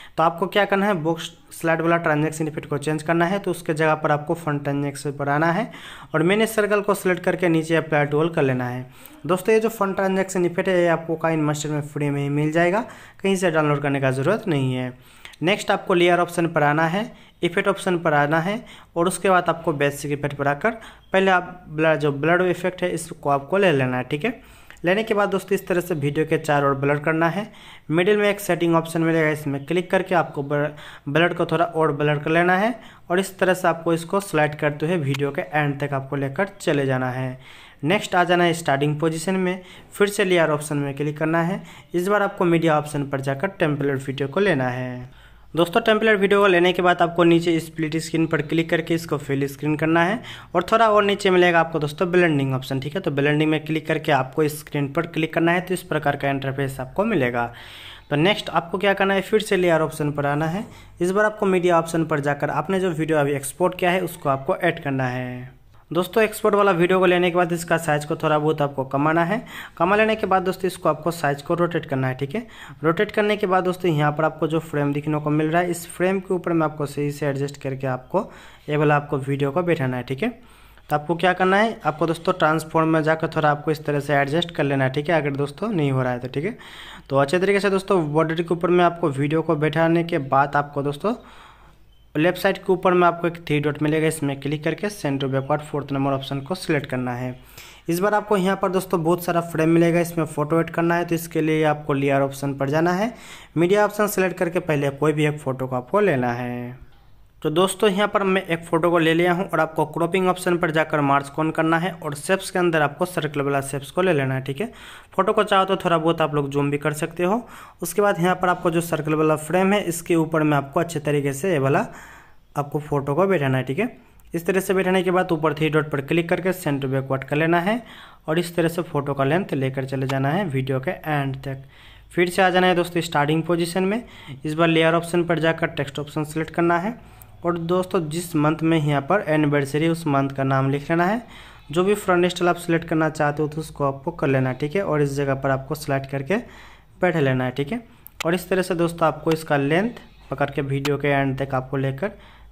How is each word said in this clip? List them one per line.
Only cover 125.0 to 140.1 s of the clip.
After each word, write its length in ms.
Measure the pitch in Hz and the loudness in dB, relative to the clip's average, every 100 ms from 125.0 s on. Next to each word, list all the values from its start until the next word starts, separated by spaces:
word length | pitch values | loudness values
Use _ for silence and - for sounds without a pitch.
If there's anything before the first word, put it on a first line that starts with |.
के 80 | 180 | 2
बाद 220 | 185 180 | 0 0
ऊपर 220 | 165 156 | 0 0
थ्री 160 | 151 156 | 0 2
डॉट 200 | 151 151 | 2 0
पर 100 | 139 | -4
क्लिक 260 | 135 165 170 | -2 0 0
करके 240 | 180 180 | 0 0
सेंटर 320 | 180 156 139 135 | -2 -2 -2 -2
बैकवर्ड 360 | 135 135 131 | -2 -2 -4
कर 120 | - 147 | -2 0
लेना 240 | 160 175 | 2 2
है 220 | 175 233 - - - - - | 2 -2 -4 -20 -20 -14 -4
और 100 | 160 | -2
इस 160 | 170 - | -2 0
तरह 120 | 170 | 0
से 140 | 170 | 0
फ़ोटो 300 | 165 143 139 | -4 -4 -4
का 100 | 135 | 0
लेंथ 300 | 135 165 196 | 0 0 -2
लेकर 300 | 147 131 135 131 | -2 -2 -4 -6
चले 200 | 135 131 | -4 -2
जाना 240 | 135 139 | 0 0
है 140 | 165 196 | 0 -2
वीडियो 340 | 135 131 131 | -2 -2 -2
के 100 | 131 | -4
एंड 460 | 190 156 147 139 131 | -6 -4 -2 -2 -6
तक। 260 | 139 135 135 - - - - | -10 -12 -14 -20 -20 -20 -8
फिर 200 | - 180 | -2 0
से 120 | 180 | 4
आ 80 | 185 | 4
जाना 160 | 180 180 | 4 4
है 80 | |
दोस्तों 260 | 175 170 170 | 4 0 -2
स्टार्टिंग 400 | 165 151 143 156 | -2 0 2 0
पोजीशन 400 | 160 170 170 185 | 0 -2 0 0
में। 180 | 190 220 233 - - 135 | 0 -2 -6 -18 -18 -10
इस 180 | 156 | -6
बार 140 | 156 165 | 2 2
लेयर 260 | 160 160 | 4 4
ऑप्शन 300 | 170 170 175 | 2 0 -2
पर 140 | 170 160 | 0 0
जाकर 260 | 165 160 165 | 0 0 -2
टेक्स्ट 300 | - 139 - | -4 -6 -6
ऑप्शन 260 | 147 156 | -8 -6
सिलेक्ट 300 | 151 160 160 | -4 -4 -6
करना 240 | - 170 170 | 0 2 2
है 220 | 190 240 - - - - | 0 -8 -14 -20 -20 -8
और 120 | 175 175 | -4 -2
दोस्तों 400 | 165 180 180 196 156 | 0 0 0 -2 -2
जिस 260 | 160 175 156 | -6 -4 0
मंथ 200 | 151 156 | 2 2
में 140 | 160 165 | 2 2
यहाँ 220 | 147 143 | 2 0
पर 220 | 139 196 180 | 0 0 2
एनिवर्सरी 580 | 151 151 143 135 151 165 | 2 2 2 0 0 0
उस 180 | 165 | 0
मंथ 240 | 160 | 0